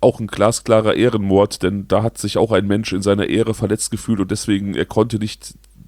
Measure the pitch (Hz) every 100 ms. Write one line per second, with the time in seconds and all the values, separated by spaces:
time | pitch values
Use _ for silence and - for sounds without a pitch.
0 | - - 110 - 104 117 - 110 107 80
1 | 117 113 98 98 104 - 92 101 98 110
2 | 113 - 104 90 110 104 101 101 110 92
3 | 98 101 98 95 110 107 98 107 - 113
4 | - 107 95 104 - 101 101 69 95 -
5 | 117 110 107 - - - _ -